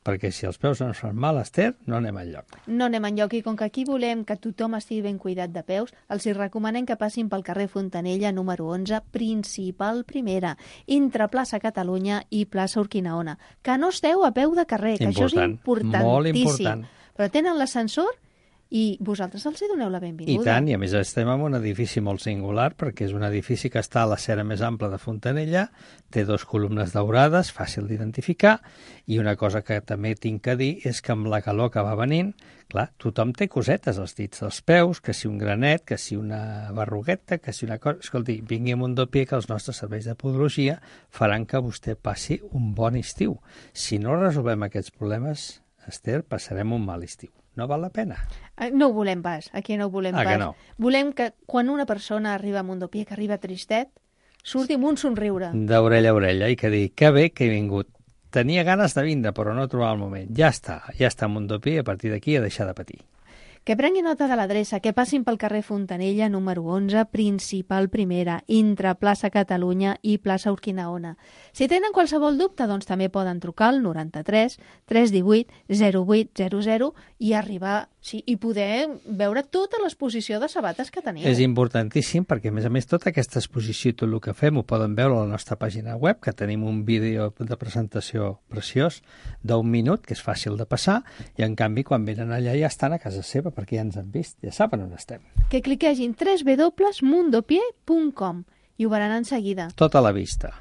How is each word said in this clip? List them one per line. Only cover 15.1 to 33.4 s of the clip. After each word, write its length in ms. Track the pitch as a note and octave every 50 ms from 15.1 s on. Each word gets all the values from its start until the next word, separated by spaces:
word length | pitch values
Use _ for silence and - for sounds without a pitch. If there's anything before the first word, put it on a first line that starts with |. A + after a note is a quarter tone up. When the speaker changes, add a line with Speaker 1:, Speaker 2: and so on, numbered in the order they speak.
Speaker 2:
això 160 | F#2+ - - -
és 80 | -
Speaker 1:
Important, 240 | F4 - - - A#2
Speaker 2:
importantíssim. 480 | _ B3+ B3 A3 - A2 A2 A2 A2+ A#2
Speaker 1:
molt 240 | A#2+ C#3 D3+ E3
important. 560 | D#3 D3 D3+ D3+ C#3+ C3 F#3+ A2 G#2+ A2+ A2 - _ _ - _ _ -
Speaker 2:
Però 100 | G3+ G3 -
tenen 240 | D4 D#4 F#4 E4+ D#4
l'ascensor 560 | C4+ C4 - B3 A3+ G#3+ - D4 F4 A4 B4 _ _ _ _ _ _ _ _ _ _ _
i 300 | - A3 A3 G#3+ F#3+ -
vosaltres 400 | G3 G#3 G#3 G3 F#3+ F3+ - G3+ - D4+
els 80 | D4+ -
hi 80 | G4+
doneu 220 | G#4 G#4 D#4+ A#3+ G3
la 80 | F#3 F3+
benvinguda. 320 | F#3 E3+ E3 D#3+ D#3+ D#3
Speaker 1:
I 160 | - G3 A#3
tant, 220 | A#2 A2+ B2 C#3+ D3+
i 60 | B2+
a 20 | G2
més 140 | G2 F#2 G2
estem 320 | G#2 F#2+ - - B2 A#2
en 140 | A#2+ B2+ C#3
un 140 | D3+ D3+ C#3 B2
edifici 400 | A2 G#2+ G2+ G2 A#2+ G#2 - A#2+
molt 240 | G#2 G2+ G2 F#2
singular, 460 | - A2 G#2 G2 G2 G2 G#2 A2 B2 D3 - _
perquè 300 | D#3+ C#3+ G#2 - A2 G2
és 60 | G2 G2+
un 60 | G#2
edifici 400 | G#2 G#2 G#2 - - B2 - -
que 140 | B2 - A2+
està 220 | A2 - - A#2+ A#2
a 20 |
la 80 | A2 G#2+
cera 300 | - - - A2+ G#2 G#2
més 140 | G#2 A2 G2
ampla 240 | A2+ A#2 A2+ G#2 G#2+ G#2
de 80 | F#2+ G2
Fontanella, 600 | - - A2 G#2+ - B2 C3+ D3+ D#3 D#3 E3 F3+ G3+ - _ - - - - - _
té 160 | _ - A#2
dos 220 | G#2 G2+ G#2+ G2+ -
columnes 460 | - - G#2+ G#2 G2+ A2 G#2+ G#2 F2 -
daurades, 560 | G#2 G#2 G#2 A2 B2 C#3 D3+ D#3+ F3+ F3+ -
fàcil 380 | - - F#2 - - - G2+ G2+
d'identificar, 680 | A2 G#2+ A2 A2 A2+ - - - E3+ - - G#3 A3 - - - - - - - - - _ -
i 80 | A2 A2
una 160 | G#2+ G#2+ G#2
cosa 300 | - A2 G#2 F#2+ A2 G#2
que 140 | - A2 G#2
també 300 | - - A2 G2 G2+ A2 A2
tinc 300 | - - A2+ G#2+ G#2 -
que 100 | B2 B2+
dir 140 | B2 C3+ C3+ E3 - -
és 160 | B2+ B2 -
que 80 | - -
amb 160 | A#2+ G#2+ G#2+
la 140 | A2 G#2+ G#2+
calor 300 | - G#2+ G2+ G#2 A#2+ A#2 -
que 80 | A2+
va 140 | G2+ G#2 A2 G#2
venint, 320 | A#2 C3+ D3+ E3 F3+ G3+ G#3 _ - - - - _ _
clar, 220 | - G2 A#2 - _
tothom 380 | _ - A#2 G#2 - A2+ A#2+ A#2+
té 140 | -